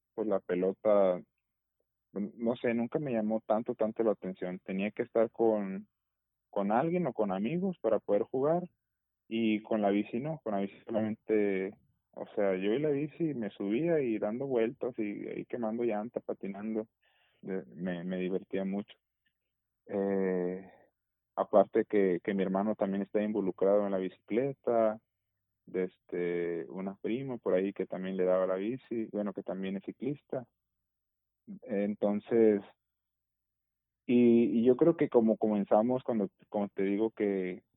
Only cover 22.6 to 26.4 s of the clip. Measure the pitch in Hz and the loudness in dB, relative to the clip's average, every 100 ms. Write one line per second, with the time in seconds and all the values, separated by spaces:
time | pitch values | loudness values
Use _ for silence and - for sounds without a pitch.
22.6 | 107 107 101 98 95 107 107 107 95 - | 0 0 -2 -2 -2 -2 0 -2 -2 0
23.6 | 98 104 101 98 92 - - 104 139 135 | 4 4 2 -2 -4 -8 -4 -2 -2 -4
24.6 | - 117 110 110 _ _ _ _ _ _ | -2 2 2 0 _ _ _ _ _ _
25.6 | - 92 90 _ - - 87 87 | -8 -4 -4 _ -8 -4 -2 -2